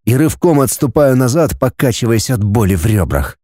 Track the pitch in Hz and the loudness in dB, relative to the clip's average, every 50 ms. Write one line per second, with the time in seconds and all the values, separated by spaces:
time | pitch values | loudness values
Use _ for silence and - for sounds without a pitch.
0 | _ 107 120 131 160 147 - - - 175 156 143 135 117 - - 151 127 - 156 | _ -2 0 0 0 0 -2 0 0 2 2 2 2 0 -2 -4 -4 -2 0 2
1 | 147 135 131 127 131 120 127 170 160 - - - 131 127 - - - 131 110 - | 2 4 4 2 2 0 2 0 0 -2 -2 -2 -2 -4 -2 -2 -2 -2 -2 -2
2 | 123 113 113 110 - - 131 107 107 101 101 120 107 92 98 85 80 110 110 101 | -2 0 0 0 0 -2 -2 -2 -2 0 0 0 2 2 0 0 0 0 0 0
3 | 85 69 67 71 67 - - _ | 0 0 -2 -2 -4 -4 -8 _